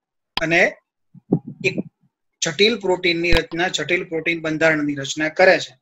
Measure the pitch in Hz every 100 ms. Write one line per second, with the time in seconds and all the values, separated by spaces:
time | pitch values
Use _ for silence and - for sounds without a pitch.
0 | _ _ _ - 160 170 220 - _ _
1 | _ - - - - - 185 - - _
2 | _ _ _ - 165 151 208 226 190 180
3 | 180 170 170 170 156 165 180 - 143 180
4 | 170 160 170 165 156 156 160 151 147 143
5 | 139 151 156 156 190 160 - _